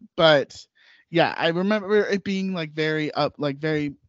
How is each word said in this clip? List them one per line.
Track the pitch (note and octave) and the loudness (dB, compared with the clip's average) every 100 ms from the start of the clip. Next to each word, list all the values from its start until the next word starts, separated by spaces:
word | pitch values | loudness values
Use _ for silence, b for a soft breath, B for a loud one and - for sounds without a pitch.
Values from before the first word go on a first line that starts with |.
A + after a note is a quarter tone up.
| - - | -10 2
but | D#3+ D3 - - - _ b b b | 6 6 2 -8 -20 _ b b b
yeah, | E3 B2+ - | 0 0 0
I | E3 | -2
remember | E3+ G3 G#3+ F#3 G#3+ - | 0 0 -2 0 0 2
it | G3 | -2
being, | G3+ F#3+ F#3+ | -4 -4 -4
like, | F#3 D#3 | -6 -6
very | D3+ D#3 D#3 D3+ | -4 -2 -2 -2
up, | - C#3+ - | -2 -4 -2
like, | C#3+ C#3 | -6 -4
very | D#3 D3+ D3 C#3 | -4 -2 -4 -8